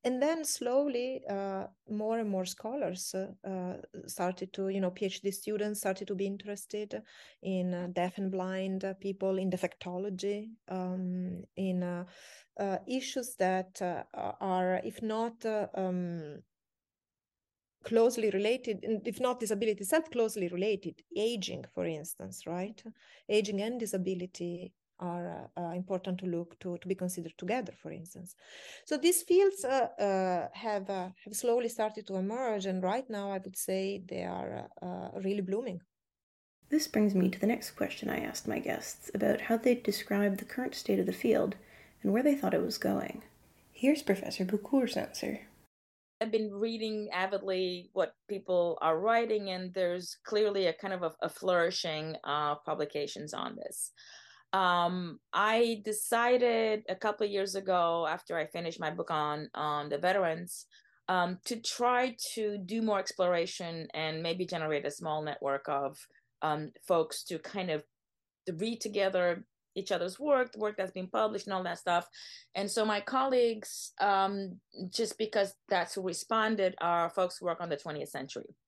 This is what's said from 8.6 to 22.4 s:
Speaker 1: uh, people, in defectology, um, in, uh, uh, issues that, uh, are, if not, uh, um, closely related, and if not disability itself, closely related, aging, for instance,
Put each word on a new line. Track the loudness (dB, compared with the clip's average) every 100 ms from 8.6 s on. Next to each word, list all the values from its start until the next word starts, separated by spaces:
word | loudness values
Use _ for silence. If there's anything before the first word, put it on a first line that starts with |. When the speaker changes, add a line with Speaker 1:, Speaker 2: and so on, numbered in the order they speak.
| -2 -2
Speaker 1:
uh, | -4
people, | -4 -6 -2 0 2
in | 0
defectology, | 0 -2 -4 -6 -4 -4 -4 -2 -4 -6 -16 -8
um, | -4 -2 -2 -2 -2 -4 -6 -10 -4
in, | 0 0
uh, | 0 -4 -8 -14 -20 -20 _ -4
uh, | -2 -2 -2
issues | -4 -2 -4 -6 0
that, | 2 2 -2 -4
uh, | -4 -4 -8 -6 -6 -4
are, | 0 2 2 0
if | -2 -6
not, | -4 -2 -2 -2
uh, | -2 -2 -2
um, | -2 0 0 -2 -6 -8 -14 -18 _ _ _ _ _ _ _ _ _ _ _ _ _
closely | 2 6 6 6 2
related, | 4 2 2 0 -4
and | -2 -2 -2
if | 0
not | 0 0
disability | -2 0 2 0
itself, | 2 2 2
closely | 0 0 0 -2
related, | 0 0 0 -2 -10 _ -2
aging, | 0 0 -4 -8 -8
for | -4
instance, | -4 -4 -8 -10 -10 -12